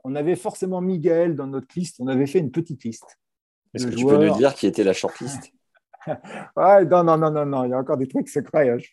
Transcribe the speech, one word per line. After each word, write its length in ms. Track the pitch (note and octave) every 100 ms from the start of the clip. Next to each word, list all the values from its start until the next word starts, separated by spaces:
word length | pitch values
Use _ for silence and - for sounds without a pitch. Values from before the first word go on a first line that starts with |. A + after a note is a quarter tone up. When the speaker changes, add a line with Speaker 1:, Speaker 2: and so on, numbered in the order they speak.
Speaker 1:
on 100 | C3
avait 220 | C#3+ D3+ F3+
forcément 440 | G#3 G#3 F#3+ F#3
mis 200 | F#3 F#3
Gaël 340 | D#3+ E3 F3
dans 140 | D3 C3+
notre 180 | C3+ C3
liste, 220 | E3 F3+ -
on 80 | B2+
avait 200 | C3 C#3
fait 120 | F#3
une 140 | C#3+
petite 320 | E3 E3 C3
liste 340 | A2+ A2+ - _ _ _ _ _ _
Speaker 2:
Est-ce 120 | A#2 B2
Speaker 1:
de 40 |
Speaker 2:
que 60 | A#2
tu 100 | B2+
peux 80 |
nous 120 | D3 D#3
Speaker 1:
joueurs. 100 | -
Speaker 2:
dire 180 | C3+
qui 140 | - G2+
était 160 | F2+
la 80 | G2
shortlist ? 600 | F#2 F#2+ - B2 C#3 - _ _ _ _ _ -
Speaker 1:
<laughs> 500 | D3+ - - - -
Ouais, 280 | E3+ G3+
non, 200 | E3+ F3+
non, 120 | E3+ D#3+
non, 140 | D#3+
non, 160 | D3+ C#3+
non, 180 | C#3
il 60 | B2
y 40 |
a 40 | B2+
encore 180 | C3+ C#3+
des 120 | C3
trucs 200 | C#3+ C#3+
secrets, 420 | D3 - D#3+ C3+
hein, 80 | A#2+
je 100 | -